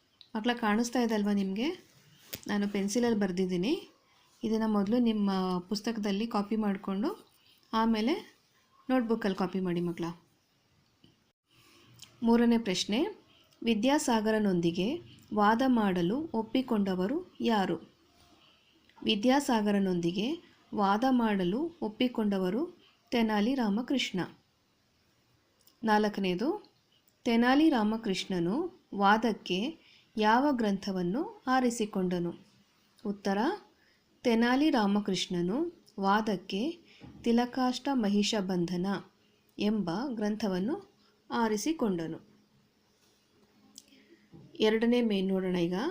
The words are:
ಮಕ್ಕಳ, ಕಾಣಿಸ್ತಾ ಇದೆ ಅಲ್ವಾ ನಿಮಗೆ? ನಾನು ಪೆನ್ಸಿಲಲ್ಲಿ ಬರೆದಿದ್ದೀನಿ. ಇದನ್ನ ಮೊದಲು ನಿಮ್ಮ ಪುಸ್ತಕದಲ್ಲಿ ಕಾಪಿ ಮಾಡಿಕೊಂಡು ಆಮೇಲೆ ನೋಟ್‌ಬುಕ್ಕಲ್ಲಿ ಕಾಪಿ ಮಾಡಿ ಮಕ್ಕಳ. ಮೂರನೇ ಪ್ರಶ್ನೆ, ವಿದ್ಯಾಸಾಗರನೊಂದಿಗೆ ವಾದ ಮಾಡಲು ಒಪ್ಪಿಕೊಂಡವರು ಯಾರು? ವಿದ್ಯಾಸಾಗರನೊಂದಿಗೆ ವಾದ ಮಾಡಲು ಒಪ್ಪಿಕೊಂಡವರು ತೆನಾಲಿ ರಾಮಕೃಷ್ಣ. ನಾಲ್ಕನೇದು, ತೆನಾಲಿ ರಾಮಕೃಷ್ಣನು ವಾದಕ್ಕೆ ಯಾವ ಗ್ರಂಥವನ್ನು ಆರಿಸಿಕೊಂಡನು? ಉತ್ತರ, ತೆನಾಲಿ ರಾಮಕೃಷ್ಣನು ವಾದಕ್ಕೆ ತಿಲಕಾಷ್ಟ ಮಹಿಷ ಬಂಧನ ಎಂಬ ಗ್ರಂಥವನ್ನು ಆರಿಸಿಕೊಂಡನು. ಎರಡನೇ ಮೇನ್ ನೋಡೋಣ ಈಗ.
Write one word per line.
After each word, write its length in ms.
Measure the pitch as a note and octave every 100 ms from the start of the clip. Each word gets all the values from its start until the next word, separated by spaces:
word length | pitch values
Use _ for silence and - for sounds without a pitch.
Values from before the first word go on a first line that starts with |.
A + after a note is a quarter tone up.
| _ _ - A3
ಮಕ್ಕಳ, 180 | A#3+
ಕಾಣಿಸ್ತಾ 480 | A#3+ G#3+ G#3 A#3+ B3+
ಇದೆ 140 | A#3 G#3+
ಅಲ್ವಾ 180 | G3+
ನಿಮಗೆ? 360 | G3+ F#3+ G3 C#4+ F#4 - _ _ - - - -
ನಾನು 220 | G#3 G3+
ಪೆನ್ಸಿಲಲ್ಲಿ 500 | G3+ G3 B3 A#3+ G#3+
ಬರೆದಿದ್ದೀನಿ. 680 | G3 F3+ F#3 F3+ G3+ F#4+ - _ _ _ _ _
ಇದನ್ನ 200 | A3 A3 A3
ಮೊದಲು 320 | G#3 G3 B3
ನಿಮ್ಮ 320 | A#3 G#3+ G3+ F#3+ F#3 F3+
ಪುಸ್ತಕದಲ್ಲಿ 680 | F3 G#3 A#3+ A3+ G#3 G3 A#3
ಕಾಪಿ 280 | G#3 G3+ A3
ಮಾಡಿಕೊಂಡು 680 | G#3 F#3+ - G3 C#4+ A4 - _ _ _ _
ಆಮೇಲೆ 400 | A3 A3+ A3 A3+ G4+ - _ _ _ _ _ -
ನೋಟ್‌ಬುಕ್ಕಲ್ಲಿ 480 | C4 A3+ A3+ G#3 F#3+
ಕಾಪಿ 220 | F3+ F#3+
ಮಾಡಿ 220 | F#3 F3
ಮಕ್ಕಳ. 240 | F3 E3+ E3 F3 _ _ _ _ _ _ _ _ - _ _ _ _ _ _ - - - - _
ಮೂರನೇ 340 | A3+ A#3 A#3+ A#3
ಪ್ರಶ್ನೆ, 480 | A3 F3+ - A3 G4+ - _ _ _ _
ವಿದ್ಯಾಸಾಗರನೊಂದಿಗೆ 1400 | A#3 G#3 B3+ D4 C#4+ A3+ G#3+ A3 G#3 F3+ E3+ E3+ G3 F4 - - -
ವಾದ 280 | G#3 G#3 A3+ C4
ಮಾಡಲು 600 | A#3+ G3+ F3+ F3 C4 D#4+
ಒಪ್ಪಿಕೊಂಡವರು 1000 | A3+ G#3+ C4 C4 A3 G3 F#3 F#3+ D#4 - -
ಯಾರು? 360 | A#3 G#3+ F3+ E3 - _ _ _ _ _ _ _ _ _ _ -
ವಿದ್ಯಾಸಾಗರನೊಂದಿಗೆ 1200 | A3 G#3+ B3 C#4 C#4+ A3+ G#3 G3+ F#3+ F3+ E3+ F#3 A3+ E4+ - _ _
ವಾದ 300 | G#3+ G3 G#3 C4
ಮಾಡಲು 680 | B3+ A3+ G3+ F3 A3 E4 -
ಒಪ್ಪಿಕೊಂಡವರು 1040 | A3 - B3+ A#3+ G#3 G3 F#3 G#3+ F4 - _ _ _
ತೆನಾಲಿ 440 | A#3+ A3 G#3+ G#3 C4+
ರಾಮಕೃಷ್ಣ. 640 | G#3+ G3+ - C4 - F#3 D#3 - _ _ _ _ _ _ _ _ _ _ _ _ _ _
ನಾಲ್ಕನೇದು, 920 | A3 G#3+ G#3 G#3 F#3+ F3+ C4 G#4 - _ _ _ _ _ B3
ತೆನಾಲಿ 440 | A#3 B3 C#4 D#4+
ರಾಮಕೃಷ್ಣನು 1200 | B3+ G#3 A3+ A3 F3+ - F3+ E3+ B3+ F4+ - _ G3
ವಾದಕ್ಕೆ 640 | G3 A3 A#3 - - F#3 C4 - - - _ G#3+
ಯಾವ 300 | G#3+ A#3 D4
ಗ್ರಂಥವನ್ನು 920 | B3 G#3+ G3 G3+ F#3+ F3 A#3+ G#4+ - B3+
ಆರಿಸಿಕೊಂಡನು? 840 | C4 B3 A#3 G#3 F#3+ F3+ F3+ E3+ - - _ _ _ _ _ G#3
ಉತ್ತರ, 320 | G3+ G3+ G3 C#4 G#4 - _ _ _ _ _
ತೆನಾಲಿ 460 | B3 A3+ A#3+ C4 D#4
ರಾಮಕೃಷ್ಣನು 1160 | C4 G3+ G#3 G#3 F3+ - F3 F3 B3 E4+ - _ -
ವಾದಕ್ಕೆ 720 | G3 G#3 A3 F#3 - G3 C#4+ - - - - -
ತಿಲಕಾಷ್ಟ 640 | A#3+ A#3 A#3+ C4 B3+ B3+ C#4
ಮಹಿಷ 420 | C4 G3+ G3+ G#3 A3
ಬಂಧನ 480 | F#3+ F3+ F3 F3 F#3+ F#3+ - _ _ _ _ -
ಎಂಬ 300 | G3+ G#3+ E3+ F3+ C#4
ಗ್ರಂಥವನ್ನು 680 | A3 G#3 G#3+ A3+ F3+ G#3 G4+ - _ _ _ -
ಆರಿಸಿಕೊಂಡನು. 880 | A#3+ A3+ G#3+ D4 D#4+ A3+ F3 D#3+ E3 - _ _ _ _ _ _ _ _ _ _ _ _ _ _ - - - _ - _ - - -
ಎರಡನೇ 420 | G#3+ A3 A#3 A#3+
ಮೇನ್ 260 | A3+ G3 F#3+
ನೋಡೋಣ 280 | F#3+ F#3 F3+
ಈಗ. 180 | E3+ F3+ D4+